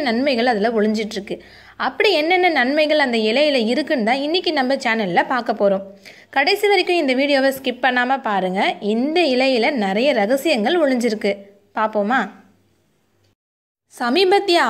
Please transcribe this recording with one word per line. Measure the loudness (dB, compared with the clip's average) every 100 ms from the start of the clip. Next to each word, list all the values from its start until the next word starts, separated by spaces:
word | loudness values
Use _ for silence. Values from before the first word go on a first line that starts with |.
| 0
நன்மைகள் | 0 0 0 0
அதுல | 0 0 0
ஒளிஞ்சிட்டு | 0 -2 -4 -8
இருக்கு. | -10 -12 -14 -20 -18 -8 -6
அப்படி | 0 2 2
என்னென்ன | 2 2 2 2
நன்மைகள் | 0 2 2 2 2
அந்த | 0 0
இலையில | 2 2 2 0
இருக்குன்னு | 0 0 0 0
தான் | 0 -2
இன்னைக்கு | -2 -2 -2
நம்ம | 0 -2 -2
சேனல்ல | -2 0 0 0 -2
பார்க்க | -4 0
போறோம். | 0 0 -6 -20 -20 -20 -6 -2
கடைசி | 0 2 2
வரைக்கும் | 2 2 0
இந்த | 0 0
வீடியோவை | 0 2 0 -2
ஸ்கிப் | -6 -2 0
பண்ணாம | 0 0 -2 -2
பாருங்க. | -2 -2 -2 -2 -2 -4 -2
இந்த | 0 0 2 2
இலையில | 2 2 0 0 -2
நிறைய | 0 0 0
ரகசியங்கள் | 0 0 0 0 0 2
ஒளிஞ்சிருக்கு. | 2 0 -2 -2 -4 -4 -10 -20 _ -4
பாப்போமா? | -2 -2 -2 -2 -4 -10 -20 _ _ _ _ _ _ _ _ _ _ _ _ _ _ -6
சமீபத்திய | -2 2 4 2 2 2